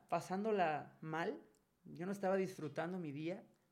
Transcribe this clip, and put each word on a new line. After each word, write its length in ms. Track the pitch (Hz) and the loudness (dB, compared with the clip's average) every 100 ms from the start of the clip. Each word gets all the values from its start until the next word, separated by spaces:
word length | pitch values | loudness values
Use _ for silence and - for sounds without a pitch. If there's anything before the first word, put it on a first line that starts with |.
| - | 0
pasándola 920 | 170 - 185 214 208 170 147 - - | 0 0 0 2 4 4 2 -2 -10
mal, 360 | 160 156 180 294 - _ _ _ | -4 -2 0 -2 -8 _ _ _
yo 220 | - 147 180 | -14 -8 -6
no 80 | |
estaba 240 | 202 190 190 | 0 2 4
disfrutando 640 | 185 - 151 143 165 185 | 2 -2 -6 -2 -2 -2
mi 120 | 160 | -4
día, 320 | 139 156 190 - _ _ | -4 -4 -4 -8 _ _